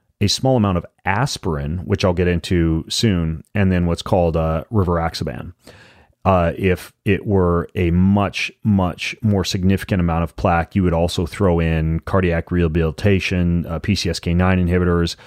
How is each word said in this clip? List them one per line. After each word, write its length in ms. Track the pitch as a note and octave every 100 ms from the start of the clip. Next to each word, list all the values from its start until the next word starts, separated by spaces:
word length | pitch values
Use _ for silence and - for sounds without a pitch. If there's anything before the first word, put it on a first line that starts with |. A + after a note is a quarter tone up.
| _ _
a 60 | G2+
small 300 | - C3 C3
amount 200 | G2+ F2+
of 80 | - _ -
aspirin, 720 | G2 C3+ - G2 D2+ C#2+ F2+ -
which 200 | G2+ G2
I'll 80 |
get 140 | F2+ F2+
into 580 | F2 - F2+ E2 D#2+ -
soon, 560 | - A#2 F2+ D#2+ D#2+ - -
and 160 | F#2+
then 160 | F#2 F2
what's 160 | E2+
called, 340 | - G2+ F2 E2
uh, 280 | D#2+ D#2+ -
rivaroxaban. 800 | A2 F2+ E2+ E2 - D#2+ B1+ D#2 - - - - _ _ _ -
Uh, 260 | F#2 E2+ -
if 340 | F#2+ F2 - _ -
it 200 | F#2+ -
were 440 | G2 F2 E2+ E2 -
a 160 | F2+
much, 600 | F2 F#2+ G2+ G2 - - -
much 520 | A2+ G2 F2+ - - -
more 240 | A2 G2+ F2
significant 560 | G2+ F2+ G2 - G2
amount 200 | E2+ E2
of 140 | E2 -
plaque, 400 | G2+ E2+ D#2+ G#2
you 80 |
would 100 | F2+
also 320 | E2 E2+ - E2+
throw 360 | - G2 E2+
in 400 | E2 D#2+ D#2+ D#2+
cardiac 500 | - G2 F2+ E2 -
rehabilitation, 1120 | F2+ E2+ E2 D#2+ D2+ G#2+ F#2+ - F#2 F2 E2+ E2
uh, 120 | E2
P 160 | - G2
C 140 | F#2
S 100 | E2
K 140 | -
nine 300 | E2+ F#2 F#2
inhibitors, 520 | F2 F2+ F2+ E2+ E2+ -